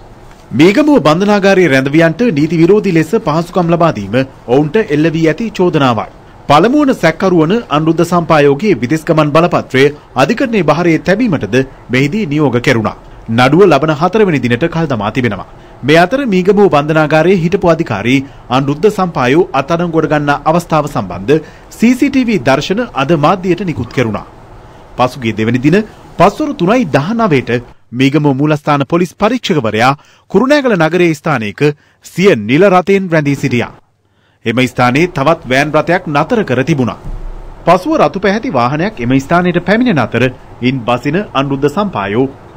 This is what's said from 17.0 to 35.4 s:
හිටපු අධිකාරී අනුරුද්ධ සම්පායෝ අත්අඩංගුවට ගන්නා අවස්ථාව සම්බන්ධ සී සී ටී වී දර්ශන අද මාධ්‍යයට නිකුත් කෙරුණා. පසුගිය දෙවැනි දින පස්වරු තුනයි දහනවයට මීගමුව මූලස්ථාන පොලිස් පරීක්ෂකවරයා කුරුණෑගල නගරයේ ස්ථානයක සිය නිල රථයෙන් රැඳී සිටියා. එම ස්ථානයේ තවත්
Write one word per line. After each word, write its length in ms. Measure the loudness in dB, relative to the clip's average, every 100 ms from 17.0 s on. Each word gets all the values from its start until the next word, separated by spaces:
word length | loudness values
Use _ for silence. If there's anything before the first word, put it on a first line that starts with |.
| 2 2 2 2
හිටපු 260 | 0 0 0
අධිකාරී 500 | 0 -2 -4 0 0 -2 -12 -4
අනුරුද්ධ 400 | -2 -2 0 0
සම්පායෝ 520 | 0 -4 -2 0 2 0
අත්අඩංගුවට 580 | -2 -2 -4 -2 -2 0
ගන්නා 260 | 0 0 -2
අවස්ථාව 420 | 0 -2 0 -2 -2
සම්බන්ධ 440 | -6 -8 -6 0 0 -2 -16 -20
සී 220 | 0 0
සී 160 | 2 0
ටී 160 | 0 0
වී 100 | 0
දර්ශන 420 | 0 0 -2 -4 -4
අද 160 | -4 -2 0
මාධ්‍යයට 460 | 2 0 -2 -4 -4
නිකුත් 240 | -6 -6
කෙරුණා. 340 | -4 -4 -4 -12 -20 -20 -20 -20 -20 -12
පසුගිය 400 | -4 -2 -2 -6 -2
දෙවැනි 240 | -2 0
දින 120 | 2 0 -2 -10 -10 0
පස්වරු 360 | 2 2 -4
තුනයි 300 | -2 0 0 0
දහනවයට 580 | -2 -2 -2 0 0 0 -4 -6 -18 _
මීගමුව 440 | -2 0 2 0 0
මූලස්ථාන 500 | 0 -2 -2 -2 0
පොලිස් 260 | -2 -4
පරීක්ෂකවරයා 760 | -2 -2 -2 -2 -2 -2 0 0 0 _ _ _
කුරුණෑගල 460 | 0 2 2 2 0
නගරයේ 420 | 2 2 0 0
ස්ථානයක 420 | -2 -2 -4 -2 -2 -2 _ _ -12
සිය 240 | 0 2 2
නිල 280 | 2 2 4
රථයෙන් 420 | 4 2 0 0
රැඳී 260 | -2 -2 -2
සිටියා. 360 | -2 -2 -4 -10 _ _ _ _ _ _
එම 140 | -4 -2 -2
ස්ථානයේ 460 | 0 0 2 0 0
තවත් 240 | -2 -2